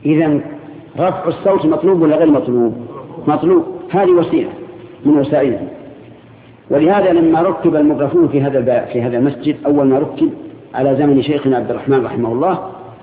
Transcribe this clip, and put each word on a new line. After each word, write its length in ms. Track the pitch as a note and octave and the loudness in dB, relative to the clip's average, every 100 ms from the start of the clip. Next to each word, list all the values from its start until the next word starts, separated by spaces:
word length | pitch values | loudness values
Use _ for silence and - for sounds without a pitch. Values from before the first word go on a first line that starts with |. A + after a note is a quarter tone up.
| D3 | 2
إذن 360 | D3+ D#3+ D3 - - - - - - | 2 2 0 -2 -14 -18 -20 -16 -2
رفع 280 | F3 F3+ E3 | -2 -2 -4
الصوت 380 | D#3+ G3+ F#3+ D#3 | -2 0 2 2
مطلوب 360 | D#3 E3 F#3 | 2 2 4
ولا 140 | D#3+ D3+ | 4 4
غير 160 | D#3+ | 4
مطلوب؟ 560 | C#3+ B2+ B2 A#2 A2 - - - - - | 2 2 0 0 -2 -12 -14 -16 -8 -2
مطلوب. 380 | D3 D#3+ F#3 E3 - - | 0 4 2 2 -10 -4
هذه 200 | F3+ F#3+ | 0 4
وسيلة 380 | F3 E3 D#3+ A2+ - - - - - C#3+ | 4 2 0 -2 -8 -16 -18 -20 -4 2
من 140 | D3+ | 2
وسائله. 480 | C3+ - C#3 G#2 F2+ - - - - - - - - - - | 2 2 0 -2 -8 -14 -18 -20 -20 -20 -20 -20 -20 -20 -4
ولهذا 440 | C#3 D#3 G3+ F#3+ | 0 2 2 2
لما 280 | F3 E3 D#3+ | 4 4 2
ركب 340 | F3+ E3+ E3+ D3+ | 0 0 0 2
الميكروفون 520 | D3+ C#3 C#3+ E3+ D#3+ | 2 2 0 2 2
في 140 | D3 | 2
هذا 180 | C#3 C#3 | 0 0
الب-، 320 | A#2+ A#2+ - | 0 -2 -2
في 80 | B2 | -4
هذا 160 | A#2+ A#2+ | -2 0
المسجد، 380 | C#3 C#3 D3+ D3 C#3 | -2 -2 -4 -4 0
أول 220 | C#3+ C#3 | 2 2
ما 120 | C3 | 2
ركب 340 | D3+ - D#4+ - - - - | -2 -2 -2 -2 -16 -20 -14
على 220 | A#2 C#3 C3 | -4 0 2
زمن 260 | D3 C3+ | 2 2
شيخنا 360 | B2+ C#3+ C3+ B2+ | 0 -2 0 -2
عبد 140 | A2 | -2
الرحمن 340 | A2 G#2+ C3+ A2+ | -6 0 0 0
رحمه 260 | G2+ A#2 | -4 -4
الله 400 | A#2 E3 F3 - - - - | -2 -2 -2 -6 -16 -20 -20